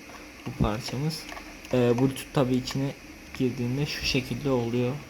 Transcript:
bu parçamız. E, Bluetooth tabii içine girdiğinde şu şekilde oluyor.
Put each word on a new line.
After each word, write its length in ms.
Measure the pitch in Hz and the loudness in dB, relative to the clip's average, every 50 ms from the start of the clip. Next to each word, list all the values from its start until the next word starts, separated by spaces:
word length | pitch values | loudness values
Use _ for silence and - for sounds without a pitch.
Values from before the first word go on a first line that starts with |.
| - - - - - - - - - | -12 -16 -16 -16 -16 -16 -16 -12 -10
bu 180 | 120 - - 127 | -6 0 2 2
parçamız. 560 | 110 104 113 120 - 120 123 147 160 - - - - - - - - - - - - - | 2 2 0 -4 -4 -4 -2 -2 -2 -2 -4 -8 -10 -12 -12 -12 -14 -14 -14 -6 2 4
E, 40 | |
Bluetooth 560 | 127 120 120 120 120 135 131 131 - - - - | 4 6 6 6 6 4 4 2 0 -6 0 2
tabii 220 | 151 131 123 127 | 2 4 4 4
içine 360 | 127 127 - - 135 135 139 - - - - - - - - - | 2 0 0 -2 -2 -2 -2 -4 -6 -12 -16 -16 -16 -16 -10 -2
girdiğinde 480 | - 131 123 - - 120 120 127 143 147 | 0 0 0 0 0 -2 0 0 0 0
şu 200 | 147 - - - | -2 -2 -2 0
şekilde 440 | - - 135 123 - 123 120 143 139 | 2 2 2 0 0 -4 -2 0 2
oluyor. 420 | 131 123 117 117 120 123 123 123 139 147 - | 2 2 2 2 2 2 2 2 0 -2 -8